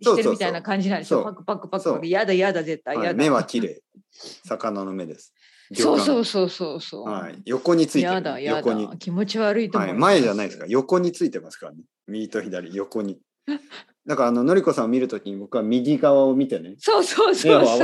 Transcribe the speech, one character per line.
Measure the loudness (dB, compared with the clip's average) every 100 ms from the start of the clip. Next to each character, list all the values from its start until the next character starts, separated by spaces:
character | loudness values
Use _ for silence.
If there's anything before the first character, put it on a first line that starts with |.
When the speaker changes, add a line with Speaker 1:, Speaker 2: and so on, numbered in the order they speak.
Speaker 1:
そ | 2
う | 4
そ |
う |
そ | 2
う。 |
Speaker 2:
し |
て |
る |
み | 0
た | -2
い |
な | -4
感 | -4 -2
じ | 0
な | -2
ん |
で |
し | 0
ょ？ | -2
Speaker 1:
そ |
う。 |
Speaker 2:
パ | -2
ク | -8
パ | -8 -8
ク | -6
パ |
ク |
パ | -4
ク。 |
Speaker 1:
そ | -2 -2
う。 | 0
Speaker 2:
や | 0 2
だ |
や | 2 2
だ、 | 0
絶 | -4 -6
対 | -6 -4
や |
だ。 | -2
Speaker 1:
は |
い。 |
目 | 0 2
は | 2
綺 | 0 -4
麗。 | -6 -8 _ _ _ _ -20 -20
魚 | -10 -6 -6 -6
の | -8
目 | -8 -10
で | -14
す。 | -20 _ _ _ _
魚 | 0 2 4
眼。 |
Speaker 2:
そ | 2 2
う |
そ | 0 0
う |
そ |
う | -2
そ | -2 -8 -8
う |
そ | -12 -12
う。 | -8
Speaker 1:
は | -8 -10
い。 | -14
横 | -6 -2 2
に | 4 4
つ | 2
い |
て | 0
る |
ね。 |
Speaker 2:
や | 0
だ | -4 -6
や | -4
だ。 | -2
Speaker 1:
横 | 0
に。 | -2 -4 -8
Speaker 2:
気 | -6
持 | -4 -2
ち | -2
悪 | 0 0
い | 0
と | -2
思 | -2
い |
ま |
す。 | 2
Speaker 1:
は | 4
い。 | 4
前 |
じ | 4
ゃ |
な | 0
い | -4
で |
す | -8
か。 | -2
横 | -2 2 0
に | 0
つ | -2 -4
い |
て | -4
ま | -12
す | -18
か | -18
ら |
ね。 | -18 -20 _ -12
右 | -10 -6
と | -6
左、 | -6 -10 -8
横 | -8 -6 -6
に。 | -8 -10 _ _ -10 -10 -10 -20 -20 _ -6
だ | 0
か |
ら | 2
あ |
の、 | 2
の | 2
り | 2
こ | 2
さ | 0
ん |
を | 0
見 | 0
る | -2
と | -6
き | -10
に | -12
僕 | -6 -4
は |
右 | 0 0 0 2
側 | 4 6 6
を |
見 | 4 0
て | -4
ね、 | -8 -6
Speaker 2:
そ | 2 2
う |
そ | 2 4 4
う |
そ | 4 6 8
う |
そ |
う。 |
Speaker 1:
目 | 8
を |
合 | 6